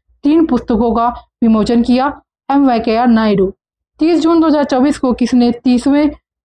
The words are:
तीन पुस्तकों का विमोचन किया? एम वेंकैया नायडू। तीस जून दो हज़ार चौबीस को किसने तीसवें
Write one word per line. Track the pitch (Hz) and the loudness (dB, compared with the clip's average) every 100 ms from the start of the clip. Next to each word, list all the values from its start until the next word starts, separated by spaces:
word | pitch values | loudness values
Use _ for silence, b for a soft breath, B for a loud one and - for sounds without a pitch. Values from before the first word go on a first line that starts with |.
| _ _ | _ _
तीन | 285 330 320 | 0 2 2
पुस्तकों | 240 - 233 240 220 | -2 -2 -2 0 0
का | 240 240 B - | -2 -4 B -4
विमोचन | 226 220 208 240 | 0 0 2 0
किया? | 240 247 285 285 _ _ - | 0 0 -2 -6 _ _ -4
एम | 277 269 | 0 2
वेंकैया | 233 226 220 247 | 0 -2 -2 0
नायडू। | 226 220 196 190 - _ _ _ - | 0 0 0 -2 -6 _ _ _ -4
तीस | 320 320 | -2 0
जून | 320 339 | 0 2
दो | 320 | 2
हज़ार | 294 | 0
चौबीस | 277 262 285 285 | 0 0 0 0
को | 262 | -4
किसने | 240 240 247 240 240 | -2 0 0 0 -2
तीसवें | 262 247 269 285 302 - _ _ | -2 0 0 0 0 -4 _ _